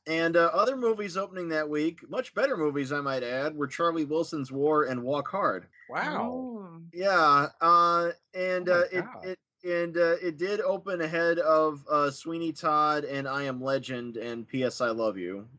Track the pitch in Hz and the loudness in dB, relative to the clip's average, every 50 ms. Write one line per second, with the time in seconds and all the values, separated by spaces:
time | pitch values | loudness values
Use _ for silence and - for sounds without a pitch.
0 | _ 151 160 165 165 165 165 170 170 165 160 185 214 247 269 262 240 226 220 208 | _ -2 0 0 2 4 4 4 4 4 4 2 2 2 0 0 0 0 0 0
1 | 208 196 165 190 196 196 190 185 175 165 160 156 156 151 151 151 151 165 165 - | -2 -4 -4 -4 -6 -6 -6 -8 -6 -2 -2 -2 -2 -2 0 0 0 0 -2 -4
2 | - 131 151 240 254 - - 202 247 277 262 180 156 151 139 143 139 131 147 147 | -10 -6 -6 -6 -6 -4 -2 0 0 0 0 0 0 0 0 0 -2 -2 -2 -4
3 | 143 139 131 127 120 120 123 131 139 156 156 147 143 139 - - 170 170 165 165 | -2 -2 -2 -2 -4 -2 -2 -2 -2 -4 -2 -4 -4 -4 -2 0 0 0 0 0
4 | 151 139 151 160 165 - - 151 135 127 131 139 143 151 156 151 143 127 127 123 | -2 -2 -2 -2 -2 -2 -4 -6 -6 -6 -2 0 2 4 4 4 4 2 0 -4
5 | 120 127 143 143 135 - - 196 190 139 98 90 - - _ _ - - - 160 | -2 -2 -2 -2 -2 -4 -2 -2 0 0 0 -2 -6 -12 _ _ -16 -8 -6 -4
6 | 220 294 294 - 233 240 254 254 262 254 233 214 196 175 165 165 170 170 165 175 | -4 -4 -4 -4 -4 -4 -6 -8 -8 -10 -10 -12 -12 -14 -16 -18 -18 -14 -8 -2
7 | 190 196 190 170 156 147 143 143 143 151 - - 165 170 175 170 175 170 170 170 | 0 2 4 6 6 6 6 6 4 2 -2 0 4 6 8 8 8 6 4 4
8 | 170 170 170 - _ _ - 185 185 185 185 185 180 175 180 175 180 185 185 180 | 2 0 -2 -6 _ _ -8 -4 -2 -2 -2 -2 2 2 4 4 4 2 0 -2
9 | 175 240 - - - 185 185 - _ _ _ _ - 180 175 170 175 170 160 170 | -4 -6 -10 -12 -12 -10 -12 -12 _ _ _ _ -4 -2 0 0 0 0 2 2
10 | 175 165 170 170 180 175 156 143 175 196 208 208 214 190 196 185 180 196 185 175 | 4 4 2 2 0 -4 -4 -4 -2 -2 -2 0 0 0 -2 -2 -4 -6 -4 -4
11 | 160 160 170 165 170 170 170 170 156 156 160 156 156 156 147 143 135 - 151 147 | -2 -2 0 2 2 2 2 2 4 4 4 6 4 2 0 -4 -4 0 2 2
12 | 147 139 135 - - 165 165 165 170 165 147 - - 160 151 151 151 151 151 151 | 2 2 0 -4 -8 -8 -6 -4 -4 -6 -6 -4 -2 0 2 2 2 2 0 0
13 | 147 131 139 139 139 135 135 139 143 135 131 127 127 135 135 135 127 - 131 120 | -2 -4 -4 -4 -4 -4 -4 -4 -4 -4 -4 -4 -2 -2 -2 -2 -2 -4 -8 -8
14 | 120 120 113 113 113 120 117 117 113 - - 127 127 120 - - 127 117 113 117 | -8 -8 -8 -8 -8 -6 -8 -8 -8 -6 -4 -2 -2 -2 -2 -2 -2 -2 0 0
15 | 113 110 98 95 90 87 95 98 104 120 131 | 0 -2 -2 -2 -6 -6 -8 -8 -12 -14 -20